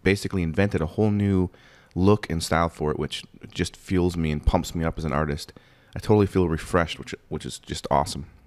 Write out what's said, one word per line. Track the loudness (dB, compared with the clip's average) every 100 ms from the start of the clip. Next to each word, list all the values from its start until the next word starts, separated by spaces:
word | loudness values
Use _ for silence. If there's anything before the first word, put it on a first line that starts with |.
basically | 2 0 0 -2
invented | 0 0 0 0
a | -2
whole | 0 2
new | 2 2 2 0 -4 -20 -20 _
look | 2 4 4 2
and | -4
style | 0 0 0
for | -2 -4
it, | -2
which | -6 -8 -14 -20 -14
just | -6 -6 -6
fuels | -2 2 2 0
me | -2
and | 0
pumps | 2 2 0
me | -4
up | -4 -2
as |
an | -2
artist. | -2 -2 -4 -8 -20 _ _ _
I | -10
totally | 2 4 4
feel | 2 2
refreshed, | 0 0 0 0 -6
which, | -12 -16 _
which | -10
is | -10 -14
just | -10 -10 0
awesome. | 0 0 -6 -12 -20